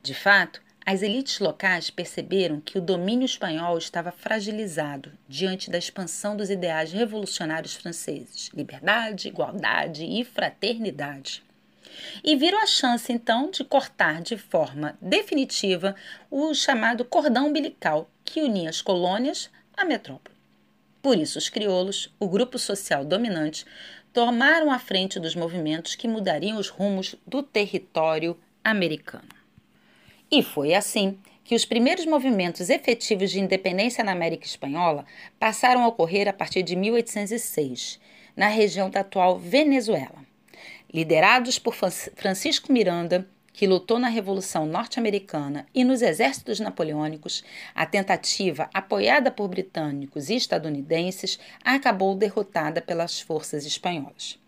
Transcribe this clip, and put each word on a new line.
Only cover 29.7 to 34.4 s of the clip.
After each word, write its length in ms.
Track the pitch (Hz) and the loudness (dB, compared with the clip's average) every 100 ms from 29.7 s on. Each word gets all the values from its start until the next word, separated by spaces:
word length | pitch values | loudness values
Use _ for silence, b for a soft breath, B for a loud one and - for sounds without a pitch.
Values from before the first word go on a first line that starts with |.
| b b b b b b | b b b b b b
E 120 | 294 | 4
foi 320 | - - 143 | 4 -2 2
assim 440 | 185 202 220 196 196 b b | 2 2 0 0 -2 b b
que 140 | - 233 | 0 0
os 80 | |
primeiros 420 | - 233 247 370 320 | 2 2 4 2 2
movimentos 640 | 302 262 202 175 170 180 | 2 2 2 0 -2 0
efetivos 600 | 311 - 233 - 202 190 | 2 2 0 0 0 2
de 80 | 185 | 0
independência 640 | 190 190 190 185 233 233 | 0 0 0 0 0 0
na 80 | 208 | -2
América 340 | 180 165 160 | 0 -2 -2